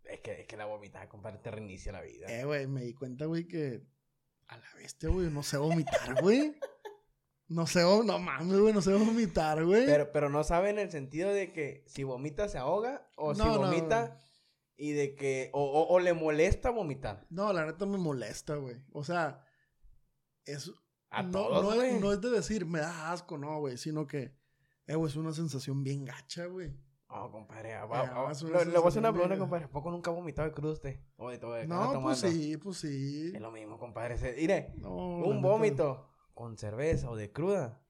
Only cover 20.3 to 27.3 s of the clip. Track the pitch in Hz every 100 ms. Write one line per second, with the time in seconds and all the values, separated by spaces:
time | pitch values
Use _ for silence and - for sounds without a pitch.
20.3 | _ - 143 151 - _ _ _ - 185
21.3 | 190 208 190 196 226 254 240 202 202 240
22.3 | 226 147 214 165 170 156 170 156 175 -
23.3 | 160 143 156 147 123 160 151 147 147 123
24.3 | - _ _ _ _ - 156 160 147 160
25.3 | 156 165 135 139 139 135 139 135 - -
26.3 | 170 175 185 165 135 - _ _ 104 104